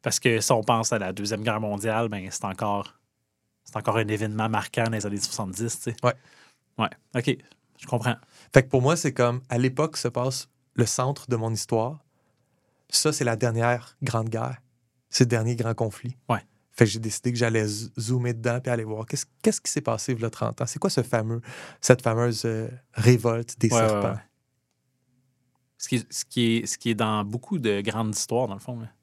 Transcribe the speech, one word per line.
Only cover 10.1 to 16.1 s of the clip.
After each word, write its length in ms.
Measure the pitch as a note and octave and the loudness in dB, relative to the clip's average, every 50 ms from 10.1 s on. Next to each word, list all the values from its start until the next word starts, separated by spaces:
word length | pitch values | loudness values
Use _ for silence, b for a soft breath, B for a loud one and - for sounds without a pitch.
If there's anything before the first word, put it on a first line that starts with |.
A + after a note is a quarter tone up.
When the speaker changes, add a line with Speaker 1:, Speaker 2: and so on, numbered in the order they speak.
| - B2 B2 C3 B2+ - - _ _ _ _ _ _ | -2 -2 -2 -2 -4 -6 -10 _ _ _ _ _ _
Speaker 2:
le 120 | - A#2+ | 0 0
centre 440 | G#2+ - - B2+ C3 C#3 - - - | 0 2 -2 -2 -2 -2 -6 -4 -2
de 80 | B2 A2+ | -2 -2
mon 160 | A2 A2+ A2+ | 0 -2 -4
histoire. 500 | G#2+ - - A#2+ A2 A2 B2 D3+ D3+ _ _ _ _ _ _ _ _ _ _ _ _ _ _ _ _ _ _ | -4 -4 -2 0 0 0 -2 -4 -10 _ _ _ _ _ _ _ _ _ _ _ _ _ _ _ _ _ _
Ça, 240 | - - - D#3 D3+ | -2 2 2 2 2
c'est 100 | - C#3 | 2 0
la 140 | A#2+ A2+ G#2+ | 0 2 2
dernière 580 | B2+ A#2+ A2+ A2+ A#2 A#2+ A#2+ A#2+ A#2 - _ _ C#3 | 2 0 2 2 2 2 2 0 -2 -12 _ _ -4
grande 240 | B2+ - A2+ A2 A2+ | -2 0 0 -2 -2
guerre. 300 | A2 A2+ A#2 B2 C3 - _ _ _ _ _ _ _ _ _ _ | -4 -4 -4 -4 -8 -10 _ _ _ _ _ _ _ _ _ _
C'est 160 | - - C3 | 4 4 4
le 40 | A#2+ | 4
dernier 260 | A#2 A#2 A2 A#2 B2 | 4 2 2 0 0
grand 200 | A2+ A#2 A2+ A2+ | 0 0 -2 0
conflit. 420 | - A2+ G#2+ - - - A#2+ | 0 -2 -4 -4 -6 -10 -10